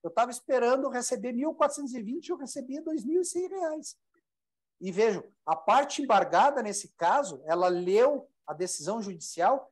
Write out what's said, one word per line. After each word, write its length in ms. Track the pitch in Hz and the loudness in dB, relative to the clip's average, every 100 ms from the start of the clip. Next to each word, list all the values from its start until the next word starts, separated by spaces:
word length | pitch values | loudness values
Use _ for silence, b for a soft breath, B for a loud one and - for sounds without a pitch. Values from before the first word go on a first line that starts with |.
Eu 60 | 170 | -2
tava 220 | - 240 | 0 0
esperando 580 | 240 - 254 240 262 269 | -2 -2 2 4 2 0
receber 440 | 247 233 240 240 | -4 -4 -4 -4
mil 200 | 240 302 | -2 -4
quatrocentos 400 | - 294 294 285 | 2 0 0 -8
e 80 | 247 | -8
vinte, 280 | 208 302 311 | -8 -8 -6
eu 80 | 349 | -8
recebi 440 | 277 294 247 277 | -8 -12 -8 -8
dois 240 | 330 311 214 | -6 -6 0
mil 160 | 349 | -2
e 40 | 349 | 0
cem 220 | 349 370 | -4 -6
reais. 480 | 381 330 311 311 - _ _ _ _ _ _ _ _ | -4 -4 -4 -10 -18 _ _ _ _ _ _ _ _
E 120 | 185 | -6
vejam, 280 | 180 226 180 - _ - | 2 2 2 -6 _ -4
a 120 | 165 | -2
parte 440 | - 240 285 - | 4 4 4 -4
embargada, 640 | 269 202 180 170 262 285 | 4 4 6 4 4 4
nesse 240 | 214 196 - | -4 -8 -10
caso, 480 | _ 170 254 247 135 | _ 2 2 0 -8
ela 240 | 156 170 180 | -2 2 2
leu 640 | 175 180 202 262 285 - _ - | 2 2 4 4 2 -6 _ -14
a 60 | |
decisão 480 | 151 185 - 156 226 | -6 -6 -6 -6 -6
judicial 680 | 202 170 - - 185 269 - | -6 -10 -12 0 2 2 -2